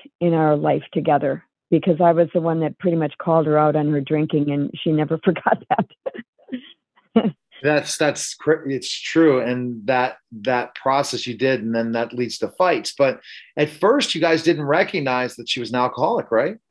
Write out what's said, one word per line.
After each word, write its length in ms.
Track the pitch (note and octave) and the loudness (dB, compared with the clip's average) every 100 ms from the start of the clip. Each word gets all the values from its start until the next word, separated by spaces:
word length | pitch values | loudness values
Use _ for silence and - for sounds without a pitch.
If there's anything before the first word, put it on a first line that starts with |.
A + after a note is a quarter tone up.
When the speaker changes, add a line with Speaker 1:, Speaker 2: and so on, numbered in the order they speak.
| - _ | -20 _
Speaker 1:
in 140 | F3 | 0
our 200 | E3 D#3 | 4 4
life 300 | D3 D#3 D3+ - | 2 2 0 -2
together, 500 | - D3+ C#3+ C#3+ D3 - _ _ | -2 0 2 0 -4 -8 _ _
because 320 | D#3+ F#3 D#3+ | 0 2 4
I 120 | F3 | 4
was 160 | E3 E3+ | 4 2
the 80 | F3+ | 0
one 200 | E3 D#3+ | 0 0
that 180 | D#3 - | -2 -2
pretty 180 | F#3 E3+ | -2 0
much 180 | D3+ - | -2 -4
called 280 | - E3 D#3 | 0 2 4
her 120 | D3+ | 4
out 160 | D3+ | 4
on 160 | D3+ D3 | 2 0
her 100 | D3 | 0
drinking, 520 | C3+ D#3 D#3 D#3 D3 | 0 -2 0 0 0
and 180 | C#3+ C#3+ - | -2 -4 -4
she 120 | - | 0
never 260 | D#3 D3+ D#3+ | 0 0 0
<laughs> 60 | |
forgot 400 | - E3 - - - | 0 0 0 -2 0
that. 160 | - - _ - - - _ - B3+ - - _ _ _ A3 G#3+ - _ - | -2 -2 _ -12 -12 -16 _ -14 -14 -14 -20 _ _ _ 0 0 -4 _ -6
Speaker 2:
That's, 340 | C#3+ D3+ C#3+ - | 0 0 -2 0
that's 380 | D3+ - - | 0 -2 -8
cr-, 340 | - - D#3+ C3+ | -4 0 0 0
it's 220 | C3 - | -6 -6
true. 500 | - - D#3+ D#3+ B2+ | -10 -2 4 4 4
And 460 | A#2+ B2 B2 A#2 G#2 | 0 -4 -4 -6 -2
that, 300 | B2+ B2 - _ A2 | 0 0 -4 _ -8
that 320 | G#2 B2 A#2+ | -2 -2 -4
process 520 | - C3+ C3+ C#3 A#2+ B2+ | -6 0 0 0 -4 -8
you 80 | |
did, 280 | A2 C3 B2+ | -2 0 0
and 120 | A2 | -2
then 180 | A2+ A#2 | -2 -2
that 200 | A#2 A#2 | -2 -4
leads 240 | B2 A#2+ - | -4 -6 -6
to 100 | G#2 | -6
fights. 440 | - F3+ C#3 - - | 0 0 0 -4 0
But 220 | C#3 - - - - - | 0 0 -10 -20 -12 -4
at 140 | D3+ | -4
first, 440 | - G3+ C#4+ - | 0 2 2 0
you 60 | E3 | 0
guys 220 | E3 E3 | 0 2
didn't 240 | E3 D#3 C#3+ | 2 0 0
recognize 720 | D#3 G#3 F3 C3+ B2+ B2 - | 0 0 -2 -2 -2 -4 -8
that 120 | A#2 | -8
she 120 | B2+ | -6
was 100 | A2+ | -4
an 60 | B2 | -2
alcoholic, 540 | B2 - D#3 A3+ - | -2 0 -2 -2 0
right? 280 | A2 D3+ A3 _ | 0 0 -4 _